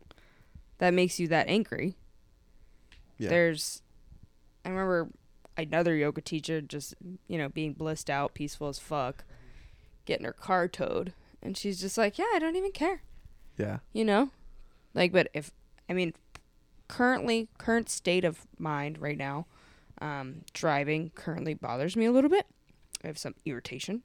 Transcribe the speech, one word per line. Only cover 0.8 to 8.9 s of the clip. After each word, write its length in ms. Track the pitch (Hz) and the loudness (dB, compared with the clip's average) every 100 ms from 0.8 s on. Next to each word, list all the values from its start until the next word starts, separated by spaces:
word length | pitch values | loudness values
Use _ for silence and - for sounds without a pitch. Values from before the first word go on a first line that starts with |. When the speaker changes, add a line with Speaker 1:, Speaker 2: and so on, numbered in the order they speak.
| 180 | 4
Speaker 1:
makes 260 | 180 180 - | 4 4 2
you 100 | 170 | 2
that 200 | 160 - | 2 4
angry. 480 | 208 214 - 165 - - - - _ _ - - - - - - - | 2 0 -2 -4 -6 -14 -20 -20 _ _ -20 -20 -20 -20 -20 -20 -6
Speaker 2:
Yeah. 140 | 110 | 2
Speaker 1:
There's, 520 | 170 170 151 - - - - - - - _ _ _ | 4 4 2 -4 -8 -16 -20 -20 -20 -20 _ _ _
I 40 | 180 | -6
remember 400 | 185 190 180 160 - - - - - | -2 2 2 0 -8 -20 -20 -12 -8
another 400 | 156 160 170 160 | 0 2 4 4
yoga 240 | 147 147 | 2 -2
teacher 400 | - 156 147 160 | -4 -4 -2 -4
just, 340 | 143 147 139 - 180 185 - | -4 -10 -10 -14 -14 -14 -6
you 120 | 170 | -4
know, 100 | 143 | -4
being 240 | 156 156 | -2 -4
blissed 360 | - 156 156 - | -4 -4 -4 -2
out, 240 | 139 143 | -2 -2
peaceful 340 | - 147 - 147 | -4 -8 -6 -8
as 100 | 139 | -8
fuck, 460 | - | -4